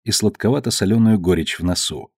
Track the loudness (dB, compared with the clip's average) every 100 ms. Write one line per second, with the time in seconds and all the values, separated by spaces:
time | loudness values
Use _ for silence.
0 | -6 -2 -2 0 -2 0 -2 -2 0 4
1 | 4 4 2 0 -2 -4 -2 -2 -4 -8
2 | -14 _